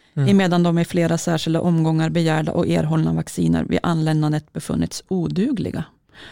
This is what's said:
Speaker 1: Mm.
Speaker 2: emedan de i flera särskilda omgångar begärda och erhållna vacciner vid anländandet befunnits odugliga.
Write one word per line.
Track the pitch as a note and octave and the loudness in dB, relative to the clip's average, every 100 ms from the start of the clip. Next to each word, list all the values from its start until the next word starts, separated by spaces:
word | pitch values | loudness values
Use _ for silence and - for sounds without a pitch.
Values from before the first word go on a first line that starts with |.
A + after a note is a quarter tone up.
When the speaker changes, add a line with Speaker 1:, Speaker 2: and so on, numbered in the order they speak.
| _ - | _ 0
Speaker 1:
Mm. | C#3+ | 4
Speaker 2:
emedan | G3 F#3 F3 | 4 4 4
de | F3 E3+ | 2 2
i | E3+ | 0
flera | F3 E3 E3 | 0 0 0
särskilda | - D#3+ - D#3+ | 0 -2 0 0
omgångar | F3+ E3 D#3+ D#3+ D#3+ | 2 2 2 0 0
begärda | D#3+ D#3+ D#3 D#3 | 0 0 0 0
och | - F3 | -2 0
erhållna | E3 D#3 D#3+ D#3+ | 0 0 0 0
vacciner | D#3+ D#3+ - E3 E3 | -2 -4 -2 0 0
vid | - - | 0 -2
anländandet | - E3 D#3 D#3 D3+ D3+ - | 0 0 0 0 0 -2 -6
befunnits | D#3+ - - E3 - - | -10 -6 -4 -4 -8 -6
odugliga. | F#3+ D#3 D#3 A#3+ A3+ - - - _ _ - - | -4 -2 -2 -2 -2 -4 -6 -10 _ _ -20 -20